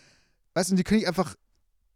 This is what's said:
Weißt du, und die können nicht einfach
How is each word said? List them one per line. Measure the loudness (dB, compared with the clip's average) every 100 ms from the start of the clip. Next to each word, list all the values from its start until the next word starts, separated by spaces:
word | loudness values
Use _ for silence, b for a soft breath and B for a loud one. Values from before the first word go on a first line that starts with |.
| b b b b _
Weißt | -4 0
du, |
und | 0
die |
können | 2 0
nicht | 0
einfach | -2 -4 -6 _ _ _ _ _